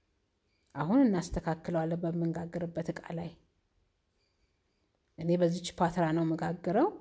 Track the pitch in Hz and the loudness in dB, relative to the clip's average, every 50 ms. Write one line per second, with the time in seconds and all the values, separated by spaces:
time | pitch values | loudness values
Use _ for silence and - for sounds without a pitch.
0 | _ _ _ _ _ _ _ _ _ _ _ _ _ _ - 139 147 165 220 277 | _ _ _ _ _ _ _ _ _ _ _ _ _ _ -8 -4 0 2 4 6
1 | 277 226 196 170 170 - - 170 - 165 165 165 - - 175 160 160 165 170 170 | 6 6 4 2 0 -2 -4 -2 -2 -2 -4 -4 -4 -2 -2 0 0 0 -2 -2
2 | 175 165 170 170 170 165 160 170 170 165 - 170 175 170 - - 170 - - - | -2 -2 0 0 0 0 -2 -4 -6 -8 -6 -6 -6 -6 -6 -6 -6 -6 -6 -8
3 | - - 170 165 170 165 - - _ _ _ _ _ _ _ _ _ _ _ _ | -8 -10 -8 -8 -8 -10 -12 -16 _ _ _ _ _ _ _ _ _ _ _ _
4 | _ _ _ _ _ _ _ _ _ _ _ _ _ _ _ _ _ _ _ _ | _ _ _ _ _ _ _ _ _ _ _ _ _ _ _ _ _ _ _ _
5 | _ _ _ - 165 170 175 175 180 170 175 185 - - - - 185 165 - 180 | _ _ _ -4 0 2 2 4 4 2 2 0 -6 -6 -2 0 0 2 2 2
6 | 170 156 160 170 165 160 160 - 170 165 170 - - 180 175 226 320 427 370 - | 2 2 2 2 2 2 0 -2 -2 -4 -4 -4 -2 0 2 2 2 2 0 -4